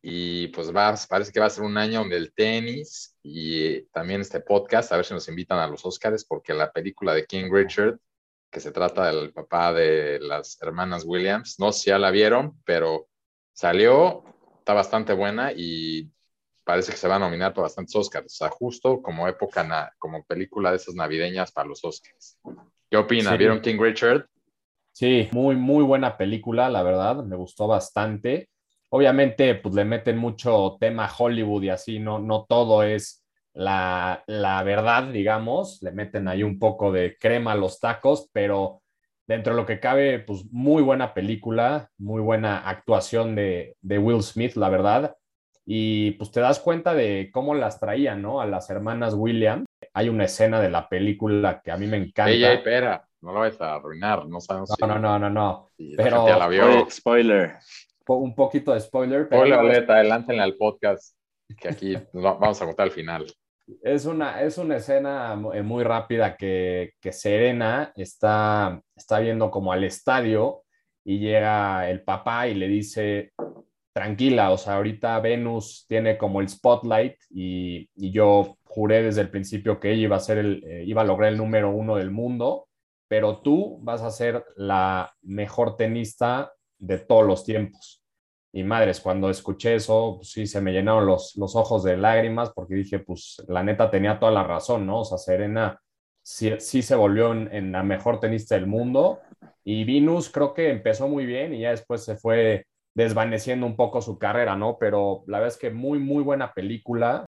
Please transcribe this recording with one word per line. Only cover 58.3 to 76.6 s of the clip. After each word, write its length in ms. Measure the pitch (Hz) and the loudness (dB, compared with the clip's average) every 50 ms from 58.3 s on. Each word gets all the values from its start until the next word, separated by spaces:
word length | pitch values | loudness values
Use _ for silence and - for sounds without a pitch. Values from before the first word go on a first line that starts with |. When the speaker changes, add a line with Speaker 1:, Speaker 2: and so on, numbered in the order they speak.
| 113 | 2
Speaker 2:
poquito 380 | 139 135 135 - 143 143 143 127 | 2 2 2 2 -2 0 0 0
de 60 | 110 | 0
spoiler, 460 | 107 - - 131 127 127 135 139 156 151 | -2 -4 -2 -2 -2 0 0 -2 0 4
pero 120 | - 127 | 6 6
Speaker 1:
Spoiler 180 | 131 143 135 120 | 8 8 8 6
Speaker 2:
no, 80 | 117 117 | 6 6
Speaker 1:
alert, 200 | 120 120 120 117 | 6 4 6 6
adelántenle 520 | 110 110 107 107 110 117 117 123 123 110 98 | 6 8 8 6 4 2 0 -2 0 2 2
al 120 | 95 98 | 0 0
podcast, 600 | - 107 107 104 - - 104 98 95 - - _ _ _ _ _ _ _ _ 104 | 0 -2 -2 -2 0 0 0 0 0 -4 -20 _ _ _ _ _ _ _ _ -20
que 120 | - - 87 | -12 -10 -10
aquí 240 | 85 - 95 98 95 | -8 -6 -4 -6 -6
Speaker 2:
<laughs> 200 | 90 - _ - | -6 -8 _ -10
Speaker 1:
nos 120 | 90 90 | 0 0
va-, 80 | 98 92 | 0 2
vamos 280 | - 104 107 101 - | 2 0 0 0 0
a 40 | 92 | -6
contar 220 | 82 80 - 98 | -6 -2 -2 -2
el 40 | 95 - | -2 -2
final. 320 | 87 80 82 85 80 76 - - _ _ _ _ _ _ - 107 _ - | -8 -10 -10 -10 -10 -10 -12 -16 _ _ _ _ _ _ -20 -20 _ -4
Speaker 2:
Es 220 | - 143 147 127 | -2 -2 -2 -2
una, 360 | 156 165 156 151 139 90 101 | -4 -4 -4 -4 -4 -4 -2
es 160 | 139 156 156 | -4 -4 -4
una 200 | 180 175 160 147 | -4 -4 -4 -4
escena 580 | 123 - - 139 139 139 139 139 135 123 113 107 | -4 -2 0 0 0 0 -2 -6 -6 -6 -6 -6
mu-, 180 | 101 104 110 - | -6 -6 -6 -6
eh, 80 | 104 | -6
muy 220 | 101 104 117 120 120 | -4 -4 -2 -2 0
rápida 520 | 117 113 113 - - 120 113 113 95 87 | 0 0 -2 -2 -2 0 0 0 0 0
que, 580 | - 98 98 95 92 92 90 90 90 90 85 _ _ | -4 -4 -4 -2 -2 -2 -2 -2 -4 -6 -8 _ _
que 120 | _ 92 90 | _ -12 -12
Serena 800 | - - 101 104 107 117 123 123 120 113 110 117 135 151 - _ | -6 -2 0 2 4 4 2 2 2 0 0 0 -2 -4 -6 _
está, 840 | 101 95 - - _ - 107 107 107 107 107 107 104 101 92 90 98 _ _ _ | -14 -14 -14 -6 _ 0 2 2 2 2 2 2 2 0 -2 -2 -8 _ _ _
está 240 | _ - - 110 107 | _ -4 -2 0 0
viendo 300 | 113 113 113 110 110 104 | 2 0 0 0 0 -2
como 200 | - - 95 92 | -2 -4 -2 -2
al 120 | 92 92 98 | 0 0 0
estadio 800 | 92 - - _ - 127 127 120 110 110 107 110 139 - - _ _ _ _ _ _ _ _ _ | -2 -4 -4 _ 0 0 2 2 2 2 2 0 0 -2 -8 _ _ _ _ _ _ _ _ _
y 140 | 101 98 101 | -4 -4 -2
llega 720 | 104 107 107 107 104 107 107 104 101 98 95 92 92 87 | 0 2 2 2 2 2 0 0 0 0 -2 -2 -2 -4
el 140 | 92 95 - | -4 -6 -4
papá 440 | - 95 98 - 120 117 120 123 | -6 -6 -4 -4 -4 -4 -2 -2
y 80 | 123 104 | -2 -2
le 120 | 98 95 | -2 -2
dice, 640 | 95 101 107 104 104 - 110 107 104 104 101 101 _ _ - - - - - - _ _ _ _ _ _ | -2 -2 -2 -2 -4 -6 -4 -4 -2 -2 -4 -6 _ _ -12 -12 -12 -12 -20 -20 _ _ _ _ _ _
"Tranquila, 580 | - - 107 104 101 127 135 127 117 101 95 | -6 -6 -6 -2 0 2 2 4 4 4 4
o 60 | 92 | 2
sea, 180 | 92 - 104 101 | 0 0 -2 -2
ahorita 440 | 98 104 107 107 107 - 117 113 110 | -2 -2 -2 -4 -4 -4 -2 -2 0
Venus 640 | 110 113 120 120 120 117 117 113 107 - - - _ | 0 0 -2 -2 -2 -4 -6 -6 -8 -10 -16 -20 _
tiene 300 | _ 113 110 110 110 110 | _ -2 0 2 2 0
como 240 | - 107 101 95 98 | 0 -2 -2 -2 -2
el 80 | 98 95 | -4 -4
spotlight 640 | - - | -6 0